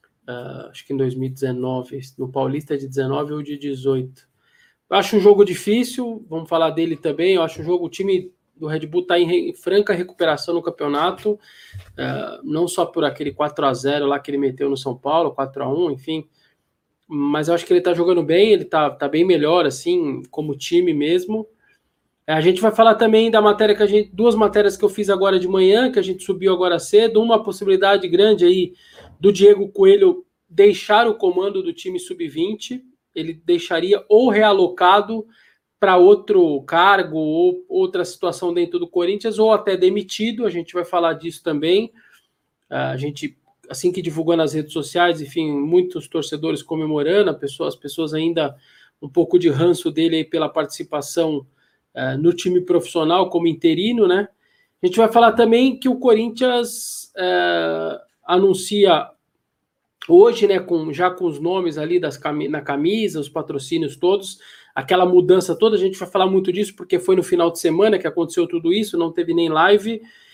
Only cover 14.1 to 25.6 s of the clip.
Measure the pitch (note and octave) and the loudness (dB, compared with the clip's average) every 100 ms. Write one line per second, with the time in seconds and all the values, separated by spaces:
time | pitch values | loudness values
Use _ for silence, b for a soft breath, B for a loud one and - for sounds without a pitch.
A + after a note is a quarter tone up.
14.1 | C#3+ C#3 C#3 C#3 C3+ C#3+ C#3 C3+ B2 C#3 | -4 -4 -4 -4 -4 -4 -4 -6 -8 -2
15.1 | D#3+ D#3+ B2+ C3+ C3+ B2+ C#3+ F3 C3+ C3+ | 0 0 -4 -8 -6 -6 -2 -4 -4 -8
16.1 | D#3+ D#3 _ _ _ _ _ _ _ - | -10 -10 _ _ _ _ _ _ _ -10
17.1 | D3+ C#3+ D3+ D3+ E3+ - F3+ F#3 E3+ E3+ | -4 -2 -2 0 -2 2 2 2 0 2
18.1 | F3+ D3+ E3 G#3+ F#3+ D3+ D#3+ D3 C#3 C#3+ | 0 2 2 2 2 0 -2 -2 -2 -4
19.1 | D3+ F3+ E3 D3+ F3 D#3 C3 E3+ F3+ D#3 | 0 2 2 2 2 0 -4 -4 -2 -2
20.1 | C3 C3+ - D3+ C#3 - E3+ F3+ D3+ D3 | -6 -10 -10 -8 -8 -2 0 0 0 0
21.1 | F3+ F3+ A3 G#3+ _ _ _ _ _ _ | -2 -2 -8 -8 _ _ _ _ _ _
22.1 | _ - D#3 E3 F#3 A3 A3 A3+ A3 A3+ | _ -4 0 2 2 2 4 4 4 4
23.1 | A3 A3+ A3 G#3 G3+ G#3+ G#3 G#3 G#3 G3+ | 4 4 4 4 4 2 2 2 2 0
24.1 | F3+ A#3 G#3+ G#3 G#3 G3+ G3 G3+ G3 G3 | 0 2 2 2 2 2 2 -2 0 -2
25.1 | F#3+ F#3+ F#3+ F3+ F#3+ | 0 2 0 0 2